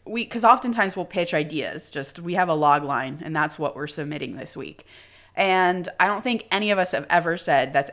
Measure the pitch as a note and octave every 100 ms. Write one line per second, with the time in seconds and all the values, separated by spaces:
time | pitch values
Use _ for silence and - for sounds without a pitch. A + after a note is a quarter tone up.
0 | - A#3 A3+ A#3+ A3+ B3 B3 A#3 G3 F#3
1 | F3 F#3+ F3 D#3+ D#3 D3+ G2+ D#2 - D3
2 | C3+ - E3+ F3+ F3+ D#3 D3 D3 C#3+ C3+
3 | C3 C#3+ D#3 D#3 D3+ - D3+ - C#3+ -
4 | D3 D3+ C3 - B2 - - - - -
5 | - - - - F#3+ F#3 F#3 F3+ F3 -
6 | F#3+ G#3 B3 A3+ - F#3+ G#3 G3 F3+ -
7 | D3 E3+ E3 E3 - C#3+ C3 C#3+ C#3+